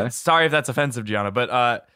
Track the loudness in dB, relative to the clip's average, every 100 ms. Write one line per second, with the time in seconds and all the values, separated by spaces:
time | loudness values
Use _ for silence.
0 | 0 -2 2 4 4 2 0 -2 -2 -2
1 | -4 -2 -2 -2 0 2 0 0 -6